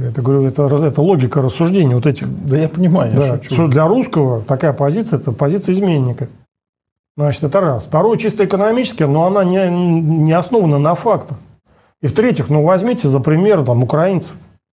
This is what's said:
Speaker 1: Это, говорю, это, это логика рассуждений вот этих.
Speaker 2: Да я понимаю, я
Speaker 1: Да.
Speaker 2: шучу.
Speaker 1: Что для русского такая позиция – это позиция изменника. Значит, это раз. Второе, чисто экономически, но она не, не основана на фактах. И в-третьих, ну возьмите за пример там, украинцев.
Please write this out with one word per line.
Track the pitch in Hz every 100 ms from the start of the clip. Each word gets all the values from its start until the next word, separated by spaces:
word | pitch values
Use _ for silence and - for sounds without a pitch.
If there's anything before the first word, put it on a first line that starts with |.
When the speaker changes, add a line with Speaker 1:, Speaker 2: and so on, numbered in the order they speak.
Speaker 1:
Это, | 123 117
говорю, | 127 139 135
это, | 131
это | 143 143 156 147
логика | 170 175 127 147
рассуждений | 131 - 170 196 143
вот | 123 147
этих. | 120 131 - 143
Speaker 2:
Да | 143
я | 160
понимаю, | 160 180 170 120
я | 120
Speaker 1:
Да. | 139 120
Speaker 2:
шучу. | -
Speaker 1:
Что | 139 160
для | 135 160
русского | 247 247 165 131 113
такая | 110 131 160
позиция – | 127 143 196 226 143
это | -
позиция | 110 143 196 190
изменника. | 185 196 151 127 123 123 - _ _ _ _ _ _ _ -
Значит, | 147 -
это | 151 190
раз. | 175 117
Второе, | - 151 214 226
чисто | 214 214 190
экономически, | 190 214 240 247 -
но | 147 151 180
она | 202
не, | 180 185 185
не | 175 180 165 156 160 156
основана | 165 - 240 175 143
на | 151 170
фактах. | 233 170 - - - _ _ _ _ _
И | 143
в-третьих, | - 240 151 135
ну | 151
возьмите | 156 185 226 240 139
за | 135
пример | 139 156 202 190 123
там, | 120
украинцев. | 123 151 180 180 - - - _ _